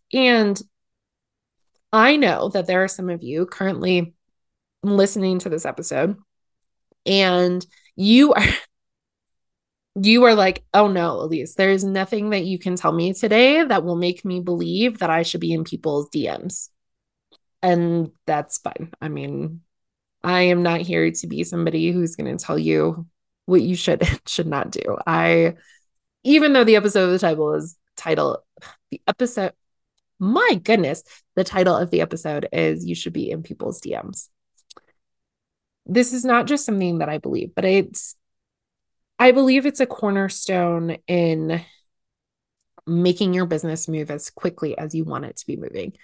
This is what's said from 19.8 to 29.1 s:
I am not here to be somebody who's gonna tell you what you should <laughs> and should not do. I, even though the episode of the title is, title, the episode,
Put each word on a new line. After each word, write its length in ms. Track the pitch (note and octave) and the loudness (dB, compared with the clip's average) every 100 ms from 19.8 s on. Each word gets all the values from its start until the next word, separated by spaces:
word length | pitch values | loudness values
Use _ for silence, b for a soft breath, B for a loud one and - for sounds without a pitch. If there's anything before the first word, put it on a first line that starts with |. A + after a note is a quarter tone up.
| _ _ _ _ | _ _ _ _
I 200 | - F3+ | -2 2
am 180 | F3+ F3 | 4 4
not 200 | F3 E3 | 2 -2
here 280 | F3 E3+ E3 | -2 0 0
to 180 | E3 E3 | -2 -6
be 160 | C#3+ | -6
somebody 480 | E3+ F3 E3 D#3+ E3 | -4 -2 -2 0 0
who's 240 | F3+ E3 - | 0 -2 -4
gonna 220 | C#3+ - | -6 -8
tell 220 | - D#3 | -4 -2
you 480 | D#3 D#3 D#3 E3 E3 _ _ _ - | 0 0 0 -2 -12 _ _ _ 0
what 160 | F3+ | 2
you 120 | B2 F3+ | 2 -2
should 280 | - - | -2 0
<laughs> 40 | F3 | 0
and 140 | - - | -2 -6
should 200 | - D#3+ | -6 -4
not 220 | C#3+ - | -6 -6
do. 260 | - - - - | -6 -6 -6 -2
I, 480 | E3 E3 E3 E3 E3 b b _ _ _ _ | 0 2 4 2 -2 b b _ _ _ _
even 300 | B3 D4+ D4+ | 2 4 6
though 100 | C4+ | 6
the 120 | A3+ G#3+ | 6 6
episode 300 | G3+ G3 F#3 | 4 2 2
of 60 | |
the 80 | F3+ | 2
title 360 | F3 D#3 D3+ D3+ | 0 0 0 -2
is, 200 | D#3+ - _ - | -6 -12 _ -12
title, 480 | E3 D#3 C#3+ - - _ B B _ | -4 -2 -2 -4 -10 _ B B _
the 100 | - | -6
episode, 460 | - | -6